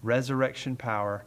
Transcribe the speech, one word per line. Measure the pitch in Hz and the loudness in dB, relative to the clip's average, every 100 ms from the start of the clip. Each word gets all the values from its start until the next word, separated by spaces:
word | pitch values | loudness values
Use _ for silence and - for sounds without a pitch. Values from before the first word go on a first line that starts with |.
resurrection | 113 123 131 135 131 - 135 127 | 4 2 2 2 2 0 -8 -6
power, | 120 107 104 101 | -2 0 0 -4